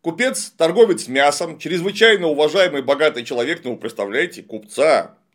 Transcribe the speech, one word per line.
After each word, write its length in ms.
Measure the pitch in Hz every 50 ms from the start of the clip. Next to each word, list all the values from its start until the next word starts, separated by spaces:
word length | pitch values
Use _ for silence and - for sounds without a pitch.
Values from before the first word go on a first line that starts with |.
купец, 520 | - 165 160 165 247 262 254 - - - _
торговец 540 | _ 165 160 170 226 226 - - - - 117
мясом, 500 | 127 135 139 147 143 - 175 165 156 -
чрезвычайно 680 | - 156 175 175 170 202 202 202 220 226 214 196 175
уважаемый, 540 | 160 147 139 151 151 156 196 185 180 151 139
богатый 440 | 127 127 139 139 156 151 - 123 117
человек, 340 | - 135 120 120 139 170 - -
ну, 60 | 127
вы 60 | 117
представляете, 640 | - - 113 - - 101 101 104 131 135 135 - -
купца 760 | - - 110 104 104 _ - - 139 160 143 101 82 - _ _ _ _